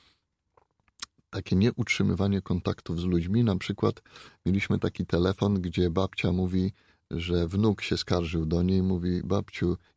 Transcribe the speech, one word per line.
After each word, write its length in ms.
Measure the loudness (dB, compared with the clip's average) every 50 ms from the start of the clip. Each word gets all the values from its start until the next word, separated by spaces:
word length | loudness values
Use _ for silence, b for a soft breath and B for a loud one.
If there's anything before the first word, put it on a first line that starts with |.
| b b b b b b _ _ _ _ _ _ _ _ _ _ _ _ _ _ -14 -14 _ _ _ _
Takie 260 | -10 -10 -4 0 2
nieutrzymywanie 840 | 4 4 2 2 0 -4 -4 -2 0 0 0 2 2 2 0 0 0 -2
kontaktów 580 | -2 -4 -2 0 -2 -4 -4 -4 -6 -4 -2
z 40 | 0
ludźmi. 400 | 2 2 2 2 2 0 2 2
Na 120 | 2 2
przykład 460 | 0 -2 -4 -4 0 0 -2 -2 -2 -10 B B B B B B B B
mieliśmy 320 | 0 0 0 0 0 -2 -2
taki 280 | -2 -4 -4 -4 -4
telefon, 480 | -2 0 2 2 2 2 2 0 0 0
gdzie 360 | 0 -2 -2 0 0 0 2
babcia 420 | 2 0 0 0 -2 -2 -2 0 0
mówi, 400 | 0 0 0 0 0 0 0 -4 b b b b b b _
że 380 | -8 -6 -4 0 0 0 0 0
wnuk 340 | 0 2 2 2 2 0 -2
się 140 | -4 -4
skarżył 500 | -4 0 0 0 0 0 0 -2 -2 0
do 160 | 0 2 2 2
niej, 200 | 2 2 2 2
mówi: 400 | 0 0 0 0 -2 -2 -2 -2
„Babciu, 520 | 0 -2 -2 -2 -4 -6 -2 -2 -2 -2 b b b b